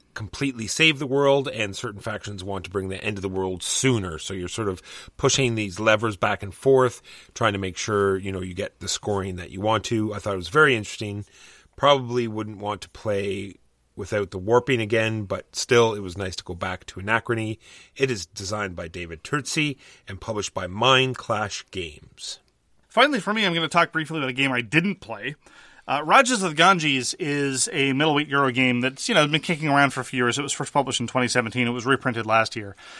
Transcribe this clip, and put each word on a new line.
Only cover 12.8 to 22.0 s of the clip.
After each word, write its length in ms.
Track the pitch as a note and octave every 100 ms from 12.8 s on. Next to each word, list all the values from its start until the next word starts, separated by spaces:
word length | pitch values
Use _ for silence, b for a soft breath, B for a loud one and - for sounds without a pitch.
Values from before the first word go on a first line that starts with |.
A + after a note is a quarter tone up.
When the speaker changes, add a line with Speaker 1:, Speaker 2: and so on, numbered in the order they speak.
Speaker 1:
to 80 | -
play 680 | - A2 G2+ G2+ G2 G2 - _ _ _ -
without 340 | G2 G#2+ G2
the 60 | F#2+
warping 420 | F#2+ A#2+ A#2+ B2
again, 440 | G#2+ A2+ A2 A2
but 320 | G2 G2 - -
still, 380 | - A#2+ A2+
it 60 | G#2
was 180 | F#2+ F2+
nice 180 | F#2 -
to 60 |
go 100 | -
back 320 | E2+ F#2+ F2+ -
to 140 | -
Anachrony. 560 | G2 A2+ - A2+ A2 A2 B B B -
It 140 | C3+
is 180 | A2 E2+
designed 480 | - F#2+ G#2+ G2+ F2+
by 120 | E2+
David 360 | F2+ E2+ E2
Turczi 520 | - D3 B2 D#3+ D3+ C3+ b b b
and 140 | F#2
published 320 | - G#2+ F#2+
by 140 | - F#2
Mind 500 | G2 B2 C3 C3 B2
Clash 480 | - G#2+ G#2 - -
Games. 680 | F#2+ E2+ C#2+